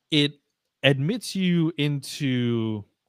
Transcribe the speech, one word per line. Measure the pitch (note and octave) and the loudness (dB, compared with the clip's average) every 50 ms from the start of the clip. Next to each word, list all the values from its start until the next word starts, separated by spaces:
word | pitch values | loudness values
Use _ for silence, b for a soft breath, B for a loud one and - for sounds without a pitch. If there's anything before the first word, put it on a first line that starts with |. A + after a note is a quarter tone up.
| _ _ | _ _
it | D#3+ D3+ D3 D3 D3 _ _ _ _ _ _ _ _ _ | 2 2 2 2 -2 _ _ _ _ _ _ _ _ _
admits | - C3+ C#3 C3 C#3 E3 A#3+ A#3+ - - - | 2 2 2 4 0 -2 -2 -4 -6 -6 -4
you | G3 F#3 F3+ F3 E3+ D#3+ D#3+ - - | 0 2 2 2 2 2 0 0 -2
into | C#3+ D3 D3 C#3 - - - - D3 C3+ B2+ B2 A#2+ A#2+ A#2 A#2 A2+ A2 A2 G#2 G2+ - _ _ _ | -2 -2 -2 -4 -6 -10 -8 -4 -2 -2 0 0 0 0 0 0 -2 -4 -4 -6 -8 -12 _ _ _